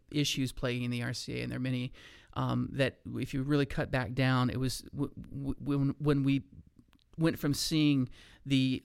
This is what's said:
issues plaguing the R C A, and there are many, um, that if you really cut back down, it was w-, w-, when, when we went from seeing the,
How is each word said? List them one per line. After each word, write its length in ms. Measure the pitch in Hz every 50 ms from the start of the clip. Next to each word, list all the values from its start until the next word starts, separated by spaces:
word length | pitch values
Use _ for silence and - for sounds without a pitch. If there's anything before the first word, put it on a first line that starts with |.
| _ -
issues 420 | - 147 143 - - 135 135 131
plaguing 380 | - - - 123 123 123 123 120
the 140 | 123 120 120
R 100 | 123 120
C 260 | - - 127 123 123
A, 40 | 120
and 80 | 123
there 60 | 123
are 40 | 127
many, 300 | 127 131 127 123 123 127 - - - - - - - - -
um, 360 | - 131 123 123 123 123 -
that 280 | 123 135 135 123 - - - 117 120 110
if 140 | 131 - -
you 100 | 135 131
really 240 | 147 147 143 143
cut 240 | - - 165 147 -
back 220 | 135 127 127 - 131
down, 360 | 135 131 131 131 127 127 123
it 100 | - 127
was 200 | 131 127 - - - - -
w-, 180 | 139 139 131 - - - -
w-, 240 | - 139 139 135 131 -
when, 360 | 120 143 143 139 139 139 - -
when 240 | 147 147 139 139 135
we 180 | 139 139 135 - - - - - - _ - - _ - - _ _ -
went 200 | - 160 165 -
from 160 | - - 147 135
seeing 560 | - - - 165 156 151 147 143 135 127 - - - - - - - -
the, 340 | 135 135 135 131 131 131 -